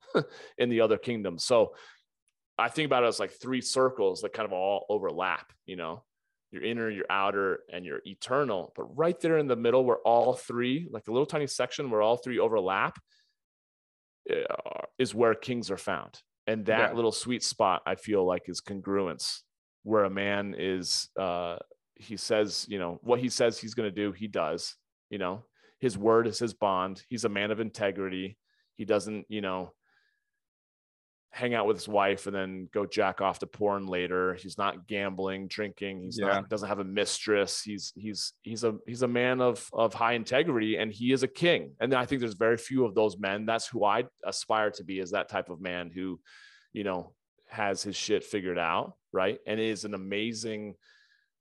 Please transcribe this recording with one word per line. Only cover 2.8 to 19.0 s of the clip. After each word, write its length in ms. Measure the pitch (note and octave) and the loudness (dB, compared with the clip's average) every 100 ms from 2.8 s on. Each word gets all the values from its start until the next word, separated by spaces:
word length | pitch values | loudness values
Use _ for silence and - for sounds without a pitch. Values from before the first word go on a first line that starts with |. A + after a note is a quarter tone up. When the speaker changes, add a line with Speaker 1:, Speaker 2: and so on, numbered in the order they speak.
| D3 | 2
Speaker 1:
about 180 | B2+ | 4
it 40 | A#2+ | 4
as, 120 | G#2+ | 2
like, 120 | G2 | -4
three 300 | - B2 C3 | -6 -6 -4
circles 600 | - C3 C3 B2+ G2 F2+ | 0 2 2 4 0 0
that 120 | G#2 | -4
kind 120 | - G#2+ | -4 -4
of 80 | |
all 320 | F#2 F#2+ G2 - | 0 0 0 0
overlap, 600 | G#2 F#2 D#2 F#2 E2 - _ - | -2 0 -2 -2 -2 -6 _ -14
you 100 | F#2 | -8
know? 300 | E2 G2 - _ _ _ _ | -8 -10 -14 _ _ _ _
Your 120 | F2 | -8
inner, 260 | G2+ A#2 A2+ | -4 -2 -4
your 160 | G2+ - | -4 -2
outer, 540 | G2 G2 G2+ G2 F2+ - | 0 2 2 0 -2 -6
and 140 | F2 F2+ | -12 -8
your 160 | C2+ - | -10 -10
eternal. 680 | F#2+ - C3+ C#3 F#2+ E2 - | -12 -2 0 0 -2 -6 -10
But 80 | - C3 | -8 0
right 220 | E3 F3 | 0 2
there 180 | E3 D#3+ | 2 2
in 100 | C#3+ | 2
the 80 | A#2 | 2
middle 300 | A#2 B2+ B2+ | 4 6 6
where 140 | - | 4
all 340 | - A#2 A#2 | 6 6 6
three, 540 | B2+ - A#2+ B2 C#3 E3+ | 2 -2 -2 0 0 2
like, 160 | A2 G#2 | 2 4
a 40 | |
little 140 | A#2+ D3+ | 0 2
tiny 220 | D#3+ C#3 | 0 -2
section 420 | - B2 - C#3+ | -2 -2 -2 0
where 120 | G#2+ | 4
all 160 | G#2+ A#2+ | 4 4
three 220 | B2+ A2+ | 2 2
overlap, 580 | A2 A2 F#2 F#2+ C3+ - - _ _ _ _ _ _ _ _ _ _ _ - | 4 4 2 2 0 -2 -16 _ _ _ _ _ _ _ _ _ _ _ -4
uh, 560 | - - - - - - - | -2 -2 -6 -8 -10 -8 -2
is 180 | B2+ G#2 | -2 4
where 180 | A#2 | 4
kings 380 | A2 - A#2+ G#2 | 4 -2 -4 -4
are 60 | F#2 | -4
found. 440 | - E2+ G1+ - _ _ - | -4 -4 -6 -16 _ _ -4
And 180 | A2 G#2 | -2 2
that 260 | A2 A#2+ | 4 4
Speaker 2:
Yeah. 20 | A#2 | 2
Speaker 1:
little 160 | A2+ | 0
sweet 320 | - A#2+ A#2+ | 0 -2 -2
spot, 400 | - - G2+ F2 - | -2 2 2 2 0
I 100 | F#2+ | -4
feel 300 | - G2+ F#2 | 0 2 4
like, 240 | F2 - | 0 -2
is 120 | E2+ | -10
congruence, 800 | - G2 F#2+ G2 | -8 -8 -2 0